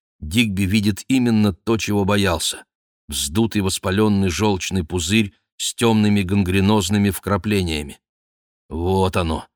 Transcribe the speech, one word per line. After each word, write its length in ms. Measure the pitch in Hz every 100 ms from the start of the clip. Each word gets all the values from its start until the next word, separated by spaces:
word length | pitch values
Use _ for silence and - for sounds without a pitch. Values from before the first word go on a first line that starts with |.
| _ _
Дигби 420 | 76 104 117 95
видит 420 | 95 107 104 98 -
именно 440 | 131 120 110 104
то, 240 | 87 - 113
чего 280 | - 101
боялся. 600 | 98 104 95 80 - - - _ _ _ -
Вздутый 540 | 71 69 82 113 107
воспалённый 640 | 95 - 98 98 107 101 95
жёлчный 560 | 80 107 92 - 95
пузырь 480 | 78 90 80 110 104 - _ -
с 180 | -
тёмными 480 | - 117 110 104 104
гангренозными 880 | 90 101 92 95 95 107 90 104 101
вкраплениями. 880 | - 95 101 107 104 87 78 76 - _ _ _ _ _ _ _
"Вот 480 | 80 87 95 92 95
оно, 300 | 85 76 -